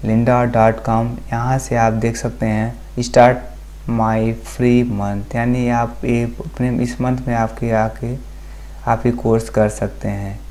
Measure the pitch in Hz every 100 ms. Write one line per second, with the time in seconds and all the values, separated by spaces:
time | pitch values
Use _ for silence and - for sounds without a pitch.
0 | 110 110 120 123 120 120 110 113 - 113
1 | 117 120 - 120 123 131 - 120 113 110
2 | 117 113 120 - 113 107 113 117 - -
3 | 120 123 123 123 - - - - - 117
4 | 110 110 110 113 - - 123 123 120 101
5 | 101 101 101 117 117 123 120 120 117 117
6 | 123 120 117 120 - - 127 120 120 -
7 | 127 127 123 117 110 - 117 110 110 -
8 | 117 135 - - - - - - - 113
9 | 120 120 117 113 113 - 107 - 104 -
10 | 101 101 101 101 -